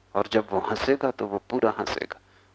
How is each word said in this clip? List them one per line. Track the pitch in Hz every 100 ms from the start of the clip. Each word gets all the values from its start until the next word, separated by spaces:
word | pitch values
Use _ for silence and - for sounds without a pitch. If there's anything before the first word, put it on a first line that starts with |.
| _ 98
और | 104
जब | 110 107
वो | 98
हंसेगा | - 107 - 139 135
तो | - 104
वो | 101 -
पूरा | 123 113 104
हंसेगा, | 101 - - - _ _ _